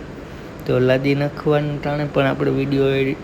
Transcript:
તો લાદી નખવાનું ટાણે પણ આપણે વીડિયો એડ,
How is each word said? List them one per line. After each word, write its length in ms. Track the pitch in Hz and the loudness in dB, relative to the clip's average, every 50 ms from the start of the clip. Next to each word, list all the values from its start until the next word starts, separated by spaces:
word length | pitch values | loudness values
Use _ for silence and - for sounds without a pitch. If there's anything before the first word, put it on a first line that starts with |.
| - - - - - - - - - - - - - | -4 -10 -14 -14 -14 -16 -16 -16 -14 -14 -14 -8 -2
તો 120 | - 131 127 | 0 2 4
લાદી 360 | 127 127 131 131 139 143 143 | 4 4 4 4 2 2 2
નખવાનું 680 | 143 143 143 - - - 151 151 147 147 147 147 143 - | 2 0 -2 -4 -2 0 2 2 2 2 0 -4 -4 -4
ટાણે 220 | 147 143 147 147 | -4 -2 -2 -2
પણ 200 | 139 - 139 139 | 0 0 2 2
આપણે 260 | 135 131 135 147 139 | 2 0 0 0 0
વીડિયો 380 | 131 135 139 139 139 135 139 135 | 0 0 0 0 2 2 2 2
એડ, 280 | 135 135 135 135 - - | 2 2 0 0 -2 -4